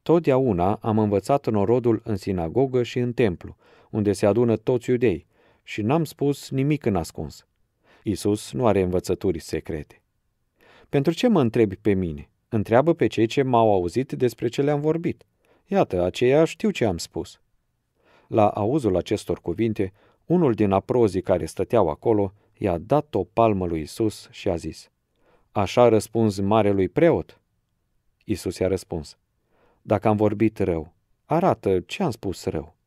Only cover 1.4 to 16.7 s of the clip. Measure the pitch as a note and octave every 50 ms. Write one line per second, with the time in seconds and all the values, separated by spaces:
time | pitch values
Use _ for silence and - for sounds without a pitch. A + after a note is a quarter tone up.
1.4 | - C3+ A2 G#2 G2 F#2+ A#2+ B2+ A#2+ A#2+ A2+ G#2+ _ A#2+ G#2+ F#2 - G2 F#2+ F2+
2.4 | E2 E2 F2 A#2 C3+ C3+ B2+ B2+ A#2+ A#2 - B2+ B2 B2 A2+ - B2 G2+ E2+ -
3.4 | - E2+ - _ _ _ _ _ _ _ - A2+ G2+ G2+ G2 - - G2+ G2+ A#2
4.4 | B2 A#2 A2 G#2+ _ - B2+ A#2+ - - B2+ A#2+ B2 A2+ F2 - _ _ _ _
5.4 | _ _ _ _ _ - - - G#2 A2 C#3+ E3+ D#3+ - - _ C#3+ C#3+ C#3 -
6.4 | - - C3+ C3 C3+ D3 D#3 C#3 - A#2 G2+ F2 D#2+ - - - D#2+ D2 - -
7.4 | _ _ _ _ _ _ _ _ _ _ _ _ _ A2 G2 - - G#2 G#2 G#2+
8.4 | - - - C3 B2+ A2 G2 G2 F#2 F2+ F2+ F2+ - - F2+ - - F#2+ E2 D#2
9.4 | - - - D#2+ - - E2+ D2+ D2 _ - _ _ _ _ _ _ _ _ _
10.4 | _ _ _ _ _ _ - - - _ - C#3+ C#3 F3 E3 - - B3 A3 E3+
11.4 | C3 A2+ - A#2+ A2+ G2+ G2 - _ G#2+ G2 F#2+ F#2 E2+ D2+ D2 - _ _ _
12.4 | _ _ - G#2+ F#2+ - A2 A#2+ C#3+ E3+ E3 - C3+ G#2+ - - A2+ A2 - C#3+
13.4 | C3+ C3 B2 A#2 A2+ A2 G2+ F#2+ F2 F2 - A#2+ C3+ - - C3+ C3 A#2+ - -
14.4 | - A#2+ - - C#3+ D3 D3 C#3+ C#3+ D#3 D#3 E3 E3+ E3+ D3+ _ _ _ _ _
15.4 | _ _ _ _ _ _ G3 G3 D3 - F#2+ F2+ F2 F#2 - - B2 B2 C3+ D3+
16.4 | E3 - - _ - G#3+